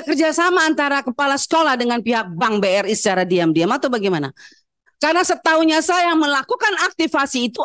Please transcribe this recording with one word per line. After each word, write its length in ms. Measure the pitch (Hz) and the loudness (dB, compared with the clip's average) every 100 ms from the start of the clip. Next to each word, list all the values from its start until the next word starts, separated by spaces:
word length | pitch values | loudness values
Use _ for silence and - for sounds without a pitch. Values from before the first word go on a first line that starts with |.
| 320 | 0
kerjasama 560 | 294 320 311 349 359 | 0 0 2 2 2
antara 400 | 320 302 285 277 | 2 0 0 -2
kepala 320 | 254 233 285 277 | -4 -2 -2 -2
sekolah 400 | - 320 311 247 | 0 0 2 0
dengan 240 | 240 240 | -2 -2
pihak 320 | 208 233 185 | -2 -2 -4
Bank 320 | 165 220 208 | -4 -2 0
B 20 | 190 196 | 0 0
R 80 | 196 | 0
I 80 | 214 | 0
secara 320 | 208 185 185 | 0 0 0
diam-diam 400 | 180 170 156 170 | 2 2 2 0
atau 240 | - 277 | 0 -2
bagaimana? 400 | 240 196 170 135 - - _ _ _ _ - | -2 -2 -2 -4 -12 -20 _ _ _ _ -4
Karena 320 | 294 339 359 | 0 2 0
setahunya 560 | 339 330 320 320 311 | 0 2 2 4 2
saya 320 | 320 359 349 320 | 2 2 2 2
yang 40 | |
melakukan 560 | 294 277 - 480 427 339 | 2 0 -2 -2 -2 0
aktivasi 720 | 349 - 320 302 277 254 240 | -2 -2 -2 -2 -2 -2 -4
itu 80 | - | -4